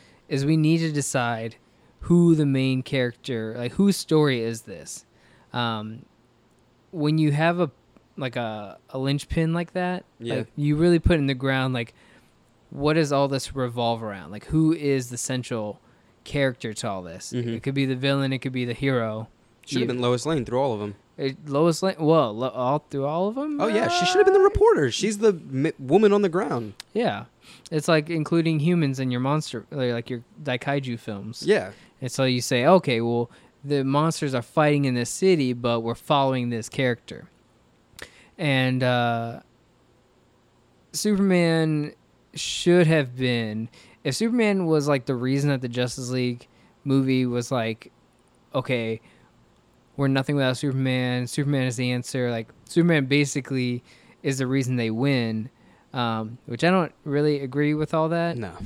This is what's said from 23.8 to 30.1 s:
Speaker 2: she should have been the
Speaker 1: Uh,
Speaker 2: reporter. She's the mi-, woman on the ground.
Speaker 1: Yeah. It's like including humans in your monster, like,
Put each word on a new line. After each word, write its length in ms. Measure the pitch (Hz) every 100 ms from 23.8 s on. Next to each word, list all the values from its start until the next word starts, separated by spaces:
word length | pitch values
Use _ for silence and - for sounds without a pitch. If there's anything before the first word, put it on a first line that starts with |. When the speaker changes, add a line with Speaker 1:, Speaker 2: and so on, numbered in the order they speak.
| -
Speaker 2:
she 200 | 349 359
should 100 | 370
have 80 | 392
been 60 |
the 80 | 381
Speaker 1:
Uh, 40 |
Speaker 2:
reporter. 460 | 392 - 453 359 131
She's 280 | - 214 202
the 160 | 220
mi-, 380 | 170 139 135 156 -
woman 340 | 131 185 214
on 100 | 208
the 60 | 196
ground. 440 | 175 240 120 107 - -
Speaker 1:
Yeah. 320 | 214 220 101 120 _ - - -
It's 160 | 156 151
like 220 | 156 151
including 480 | 165 151 170 160 156
humans 380 | 160 175 143 131
in 120 | 127
your 100 | 123
monster, 460 | 131 151 - 113 -
like, 380 | 147 123 120 120